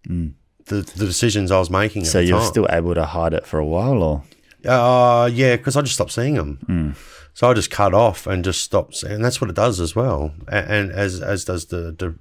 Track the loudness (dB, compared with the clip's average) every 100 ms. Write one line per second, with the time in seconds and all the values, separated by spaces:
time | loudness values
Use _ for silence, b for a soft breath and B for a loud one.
0 | -8 -6 -6 -8 _ _ -6 -6 -6 -4
1 | -4 0 0 0 2 2 2 0 0 -2
2 | 0 2 4 2 2 2 2 2 0 -2
3 | -2 -2 -2 -2 -4 -4 -2 0 0 2
4 | 0 -2 -6 b b b 0 2 4 6
5 | 6 6 4 4 2 2 0 -2 0 -2
6 | -4 -2 -2 -2 -4 -6 -4 -2 -2 -6
7 | B B B 0 2 4 0 0 2 4
8 | 4 2 -4 -4 -2 -4 -2 -2 -2 -8
9 | -8 -4 -2 -2 -4 0 0 0 -4 -2
10 | -2 -2 -4 -8 -6 -4 -2 -2 -2 -2
11 | -4 -4 -6 -6 -4 -6 -6 -8 -8 -8
12 | -8 -10